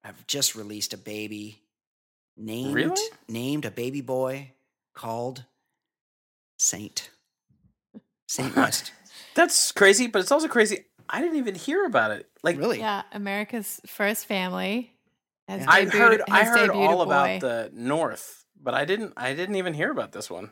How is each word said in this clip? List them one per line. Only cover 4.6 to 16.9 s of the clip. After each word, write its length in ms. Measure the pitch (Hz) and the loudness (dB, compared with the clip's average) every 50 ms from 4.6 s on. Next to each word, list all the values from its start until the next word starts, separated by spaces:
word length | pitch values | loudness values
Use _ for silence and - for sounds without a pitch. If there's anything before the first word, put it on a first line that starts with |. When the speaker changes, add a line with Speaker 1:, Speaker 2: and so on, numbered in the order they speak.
| _ _ _ _ _ _ _ | _ _ _ _ _ _ _
Speaker 1:
called 500 | - - 117 113 117 120 127 131 131 123 _ _ _ _ _ _ _ _ _ _ _ _ _ _ _ _ _ _ _ _ _ _ - | -12 -8 -8 -6 -6 -6 -8 -8 -12 -18 _ _ _ _ _ _ _ _ _ _ _ _ _ _ _ _ _ _ _ _ _ _ 0
Saint. 520 | - - - 92 104 92 _ - - - _ _ _ _ _ _ _ _ _ _ _ _ _ _ _ _ _ - _ _ _ _ _ - | 0 0 0 -2 -10 -10 _ -12 -12 -12 _ _ _ _ _ _ _ _ _ _ _ _ _ _ _ _ _ -20 _ _ _ _ _ -8
Saint 200 | - - 131 131 | -6 -6 -6 -2
Speaker 2:
<laughs> 80 | - | 2
What? 60 | - - | 2 2
Speaker 1:
West. 260 | 113 - - - - - _ _ - - - - - - | 2 0 -4 -6 -10 -20 _ _ -20 -20 -20 -20 -4 2
Speaker 2:
That's 380 | - 339 349 - - - - | 2 2 4 4 2 2 0
crazy, 340 | - - 202 196 208 240 254 | 4 6 8 8 8 6 2
but 140 | 226 214 202 | 0 0 -2
it's 120 | 180 - | 2 4
also 160 | 277 302 311 311 | 2 2 2 2
crazy. 380 | - 240 214 202 208 - - _ _ _ - - | 4 2 2 2 2 -6 -10 _ _ _ -12 -8
I 120 | - 208 | -6 -4
didn't 160 | 311 349 320 | -2 -2 -2
even 180 | 302 254 220 190 | -2 -4 -4 -6
hear 300 | 170 - - 302 392 403 | -6 -6 -2 -2 0 0
about 280 | 320 220 123 110 107 | 2 2 0 0 0
it. 160 | 107 - - _ _ _ | -2 -6 -10 _ _ _
Like, 140 | - 160 175 | -2 -2 -2
Speaker 1:
Really? 220 | 139 156 233 - - | 0 -2 -2 -2 -2
Speaker 3:
Yeah, 240 | 220 214 202 196 - - | -2 -4 -4 -4 -6 -10
America's 680 | - 208 202 196 196 208 208 - - 226 196 - - - - | -10 -8 -6 -4 -4 -4 -6 -6 -8 -8 -8 -8 -12 -12 -16
first 400 | - - - 208 202 226 - - | -18 -4 0 0 0 0 -2 -4
family 680 | - 208 190 185 185 180 185 185 185 208 247 240 _ _ _ _ _ _ _ _ _ _ _ _ - | -4 -4 -2 -2 -4 -4 -4 -4 -4 -4 -4 -6 _ _ _ _ _ _ _ _ _ _ _ _ -12
has 140 | - 196 | -10 -4
Speaker 1:
Yeah. 40 | 135 147 | 6 6
Speaker 2:
I 140 | 170 190 196 | 6 8 6
Speaker 3:
debuted, 80 | 185 | 4
Speaker 2:
heard, 300 | - 208 233 233 220 214 - 202 | 4 6 8 8 8 6 2 4
I 80 | 202 196 214 | 4 4 6
Speaker 3:
has 40 | 226 | 6
Speaker 2:
heard 220 | 240 233 226 202 | 6 4 4 4
Speaker 3:
debuted 180 | - 202 196 | 4 4 4
Speaker 2:
all 140 | 160 | 4